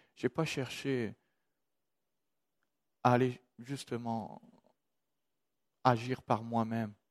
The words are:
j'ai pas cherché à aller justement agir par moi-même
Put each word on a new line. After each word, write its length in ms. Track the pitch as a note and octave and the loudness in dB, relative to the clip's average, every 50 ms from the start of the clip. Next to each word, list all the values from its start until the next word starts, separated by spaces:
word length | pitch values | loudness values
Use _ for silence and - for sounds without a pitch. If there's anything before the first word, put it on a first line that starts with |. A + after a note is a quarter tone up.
| _ _ _ | _ _ _
j'ai 140 | - - C3 | -4 -4 -2
pas 160 | - - D#3+ | 0 -2 -2
cherché 680 | D3+ - D3 C3 - - - - C#3 C3+ B2 A#2 G2+ G#2+ - _ _ _ _ _ _ _ _ _ _ _ _ _ _ _ _ _ _ _ _ _ _ _ _ _ _ _ _ _ _ _ _ _ _ _ _ - | -2 -2 -4 -6 -6 -6 -6 -4 -2 -2 -2 -2 -4 -6 -10 _ _ _ _ _ _ _ _ _ _ _ _ _ _ _ _ _ _ _ _ _ _ _ _ _ _ _ _ _ _ _ _ _ _ _ _ 4
à 100 | B2 B2 | 6 6
aller 280 | B2 B2+ B2+ B2 - _ _ _ - | 6 4 2 0 -4 _ _ _ -16
justement 800 | A#2 B2 C#3+ C3 - - B2+ A#2 A#2+ A#2 A2+ A2+ G#2 - - - - - - - _ _ _ _ _ _ _ _ _ _ _ _ _ _ _ _ _ _ _ _ _ _ _ _ - | -12 -10 -8 -8 -8 -6 -8 -6 -4 -4 -4 -4 -6 -8 -12 -16 -20 -20 -20 -20 _ _ _ _ _ _ _ _ _ _ _ _ _ _ _ _ _ _ _ _ _ _ _ _ 4
agir 380 | C3+ B2 A2+ A#2 B2 B2+ - | 4 4 4 2 -2 -6 -4
par 220 | - - B2+ G#2+ A2+ | 0 0 0 0 0
moi-même 500 | A#2 A#2 A#2 A2+ A2+ A2+ A2+ A2+ G#2+ G#2 - _ _ | 0 0 0 0 0 0 -2 -4 -4 -6 -12 _ _